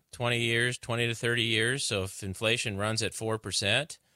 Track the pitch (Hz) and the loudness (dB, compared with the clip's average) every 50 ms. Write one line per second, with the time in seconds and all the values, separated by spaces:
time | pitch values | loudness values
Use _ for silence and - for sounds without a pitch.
0 | - _ - - 123 120 120 117 117 117 117 117 120 123 123 - - - 117 117 | -16 _ -6 -2 0 0 2 2 2 2 2 2 2 2 0 -4 -4 -2 0 0
1 | 120 117 117 - - 117 120 120 117 113 113 110 113 117 127 139 - - 113 98 | 0 0 0 0 0 0 2 2 2 2 2 4 4 2 2 0 0 0 0 0
2 | 95 95 - - 107 95 92 - 113 110 117 113 - 117 101 95 101 110 110 104 | -2 -4 -6 -8 -8 -8 -4 -2 0 2 2 2 0 -2 -2 0 0 0 0 0
3 | 113 95 - - 113 110 110 110 - 104 92 - 107 98 107 131 147 - - - | -2 -2 -4 -4 -4 -2 -2 -4 -4 -4 -2 0 2 2 2 2 0 -2 -8 -16
4 | _ _ _ | _ _ _